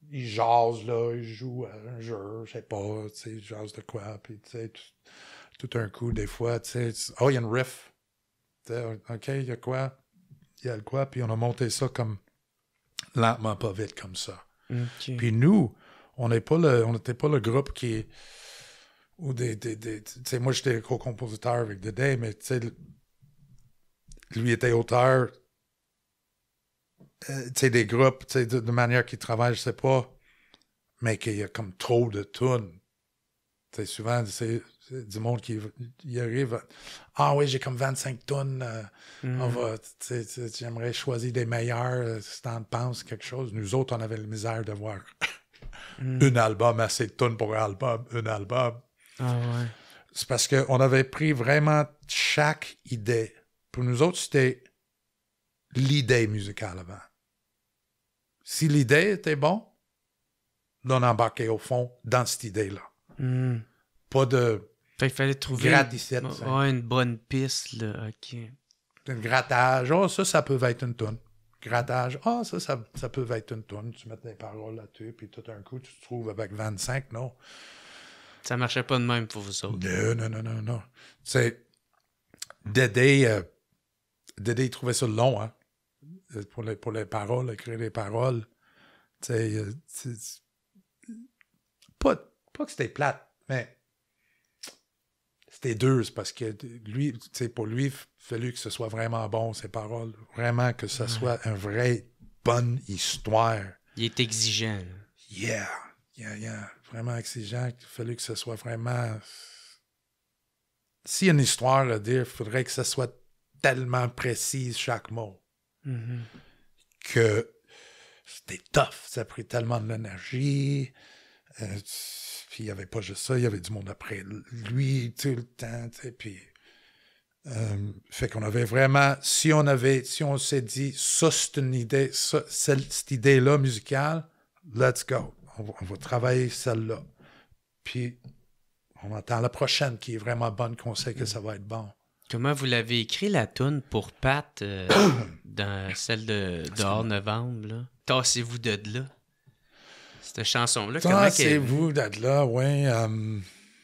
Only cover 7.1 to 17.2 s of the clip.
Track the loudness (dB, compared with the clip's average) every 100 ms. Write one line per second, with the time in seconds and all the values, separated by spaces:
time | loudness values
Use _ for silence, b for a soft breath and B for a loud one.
7.1 | 2 4 4 0 0 -2 -6 -20 _ _
8.1 | _ _ _ _ _ -10 -8 -6 -10 -10
9.1 | -10 -6 -4 -4 -6 -4 -4 -4 -8 _
10.1 | _ _ -20 _ _ -8 -8 -4 -4 -2
11.1 | -2 -2 0 0 0 -2 0 -2 -2 -4
12.1 | -4 _ _ _ _ _ _ _ -12 -4
13.1 | 2 4 4 0 -2 -4 -4 -8 -8 -12
14.1 | -10 -10 -12 -18 _ -8 -6 -6 -8 -8
15.1 | 0 2 6 8 8 6 -2 B B B
16.1 | -4 2 2 4 6 8 6 6 2 -2
17.1 | -2